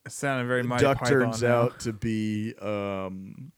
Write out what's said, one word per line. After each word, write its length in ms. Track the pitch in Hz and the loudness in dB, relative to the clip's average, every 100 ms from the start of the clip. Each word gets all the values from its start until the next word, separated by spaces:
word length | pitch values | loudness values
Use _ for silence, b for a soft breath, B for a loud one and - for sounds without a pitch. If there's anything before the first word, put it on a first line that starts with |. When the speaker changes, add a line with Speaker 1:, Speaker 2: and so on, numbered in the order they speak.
| - | -14
Speaker 1:
It 60 | |
sounded 340 | - 143 131 123 | -6 -2 -2 0
very 140 | 123 | 0
Speaker 2:
The 60 | 123 | 2
Speaker 1:
Monty 160 | 123 | 4
Speaker 2:
duck 140 | 139 131 | 4 4
Speaker 1:
Python 120 | 127 139 | 4 4
Speaker 2:
turns 220 | 120 113 | 2 2
Speaker 1:
now. 200 | 120 120 | 4 4
Speaker 2:
out 180 | 120 - | 2 0
to 120 | 117 | -8
be, 600 | 107 117 110 107 107 110 - | -4 -2 0 0 -2 -4 -6
um, 920 | 101 104 101 98 95 95 95 - 139 | -6 -4 -4 -4 -6 -8 -12 -14 -18